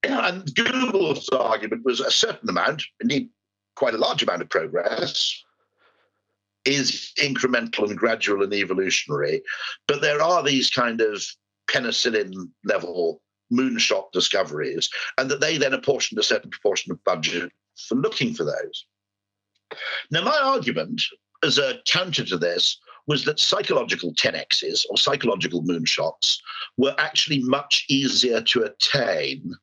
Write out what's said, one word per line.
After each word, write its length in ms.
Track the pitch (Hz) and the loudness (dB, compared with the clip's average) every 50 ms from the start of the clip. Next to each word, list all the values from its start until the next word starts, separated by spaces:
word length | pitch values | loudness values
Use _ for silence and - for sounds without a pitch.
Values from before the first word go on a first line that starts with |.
| - | -2
And 500 | 277 269 240 220 190 180 185 190 147 - | -2 0 0 0 0 -2 -4 -8 -4 -2
Google's 720 | - 233 - 254 262 262 247 196 196 190 156 143 - - - | 0 0 2 2 0 0 0 2 2 2 2 0 -2 -2 0
argument 560 | - 127 117 113 113 107 104 107 113 117 117 | 0 2 2 2 0 0 -2 -4 -6 -2 0
was 140 | 131 123 117 | 0 0 0
a 100 | 135 - | 0 0
certain 380 | - - - 226 202 - - 110 | 2 2 2 0 0 -4 -4 -4
amount, 340 | 92 87 85 117 151 151 - - _ _ | -2 0 0 0 0 -2 -8 -12 _ _
indeed 280 | - 240 147 139 123 - _ _ _ _ _ _ _ _ _ | -2 0 2 0 -2 -4 _ _ _ _ _ _ _ _ _
quite 180 | - - 127 113 | -2 0 0 2
a 40 | 110 | 2
large 260 | 131 - - 147 - | 2 2 2 0 0
amount 180 | - 95 85 | 0 0 -2
of 80 | - - | -4 -2
progress, 920 | - 95 80 76 73 90 87 - - 113 110 - - - - - - - - _ _ _ _ _ _ _ _ _ _ _ _ _ _ _ _ _ _ _ _ _ _ _ _ | 0 -2 -2 0 -2 0 0 0 0 0 -2 -2 -2 -2 -2 -2 -2 -6 -10 _ _ _ _ _ _ _ _ _ _ _ _ _ _ _ _ _ _ _ _ _ _ _ _
is 480 | 135 139 143 131 - - - - - - - | 0 0 2 0 0 -2 -4 -8 -10 -2 -2
incremental 720 | 147 143 135 - - 135 123 120 117 117 - - 107 104 | 0 0 0 0 0 2 2 2 0 -2 -4 -2 -2 -2
and 80 | 104 92 | -2 0
gradual 460 | 110 117 110 110 - 104 104 98 101 | 0 0 0 0 0 0 0 0 0
and 100 | 98 104 | 0 0
evolutionary. 880 | 101 101 85 92 92 95 92 90 - - - 87 - 73 73 80 80 - - - - - - - - _ - | -2 0 0 0 0 0 0 0 -2 -2 -2 -2 -2 0 0 -2 -2 -4 -6 -10 -8 -8 -10 -10 -10 _ 0
But 140 | 143 139 | 0 2
there 200 | 147 151 147 147 | 2 0 2 2
are 220 | 151 165 180 175 127 | 2 4 4 2 2
these 260 | 143 139 131 127 - | 2 2 2 2 2
kind 320 | - - 123 120 113 113 | 2 2 0 0 2 2
of 220 | 113 107 104 98 - - - _ _ _ _ _ _ - | 2 2 2 -2 -6 -8 -10 _ _ _ _ _ _ -2
penicillin 640 | - 147 127 117 110 - - 123 110 107 101 92 95 95 90 85 _ _ _ | 0 0 0 0 -2 0 0 2 2 2 0 0 -6 -10 -12 -12 _ _ _
level 580 | 104 104 92 85 87 85 90 85 82 78 - _ _ _ _ _ _ 120 | 0 0 0 0 -4 -2 0 0 0 0 -2 _ _ _ _ _ _ 0
moonshot 580 | 120 131 131 120 113 113 - 113 98 95 - | 2 2 2 0 0 0 0 0 0 -2 -2
discoveries, 760 | - 90 87 - - 101 92 82 - 76 76 - 71 82 80 - - - - - - - | -2 0 0 2 2 0 0 -2 -2 -4 -4 -4 -2 -2 -4 -4 -4 -6 -8 -4 -2 -2
and 120 | 131 135 | 0 0
that 120 | 143 143 | 0 0
they 160 | 147 156 165 151 | 0 0 2 2
then 160 | 139 135 135 | 2 2 0
apportioned 460 | 135 - - 139 120 - - 113 107 | 0 0 0 0 2 0 -4 -2 -2
a 40 | 107 | 0
certain 260 | - 117 107 - - | 2 2 0 -2 -6
proportion 420 | - - _ 104 95 90 - - | -16 -2 _ 0 0 0 -2 -6
of 120 | 90 80 _ | -10 -4 _
budget 480 | - 90 85 78 - 85 87 90 90 _ _ _ _ _ - - - | -2 0 0 -2 -4 -2 -4 -6 -6 _ _ _ _ _ -18 -6 -2
for 80 | - | 0
looking 380 | 131 143 147 - - 135 117 - | 0 0 0 0 0 -2 -2 -2
for 100 | - 82 | -2 -2
those. 420 | 73 - - - - - - - _ _ _ _ _ _ _ _ _ _ _ _ _ _ _ _ _ - - - - - - - - | -2 -2 -4 -6 -6 -10 -12 -14 _ _ _ _ _ _ _ _ _ _ _ _ _ _ _ _ _ -14 -10 -8 -6 -6 -6 -6 -4
Now, 120 | 147 160 175 | -4 -2 0
my 160 | 226 302 302 | 2 2 2
argument 640 | 277 269 269 254 160 123 85 80 78 - - - - - - _ _ _ _ _ - | 4 4 2 2 0 0 -2 -2 -2 -4 -2 -4 -4 -4 -4 _ _ _ _ _ 2
as 140 | 156 135 147 | 4 4 4
a 220 | 143 131 123 120 - | 4 2 0 -4 0
counter 400 | - - 170 185 185 151 - 117 | 0 2 2 2 0 -2 -4 -2
to 120 | - 92 82 | 0 -2 0
this 420 | 80 87 87 87 - - - - _ - - - _ | 0 0 2 2 2 2 0 -2 _ -20 -20 -18 _
was 200 | - 147 135 - | -2 -2 0 0
that 140 | 131 151 - | -2 0 2
psychological 720 | - - 185 190 202 - 185 139 120 - 151 135 - 85 - - | 2 2 2 0 2 2 2 2 2 0 -2 -2 -2 -4 -2 0
ten 160 | - - - | 0 0 0
Xs 520 | 78 - _ - - - - 139 - - - | -2 -4 _ -2 -2 -2 0 0 0 -2 0
or 80 | - - | 2 2
psychological 640 | - 143 139 143 - 117 107 92 87 85 85 85 78 | 2 2 2 2 2 0 0 0 -2 -2 -2 -2 0
moonshots 760 | 85 87 82 80 80 - - 82 80 - _ - - - - - - - - - - _ - | 0 0 0 0 0 0 0 0 -2 -2 _ 0 0 0 0 -4 -12 -12 -12 -12 -10 _ 0
were 180 | 123 135 - - | 0 0 2 0
actually 420 | 151 156 - - - - 156 139 123 | -2 0 0 0 0 2 0 0 2
much 420 | 123 131 139 151 - - - - - | 2 2 0 2 0 0 0 0 2
easier 520 | 147 135 139 127 - - 127 123 117 113 | 0 2 2 2 2 4 4 4 2 2
to 220 | 113 - - 123 113 | 2 2 2 2 2
attain 920 | 101 - _ - - - 139 123 107 92 80 71 69 67 - - - 87 - | 0 0 _ 0 2 2 2 2 2 0 0 0 -2 -4 -6 -8 -10 -10 -12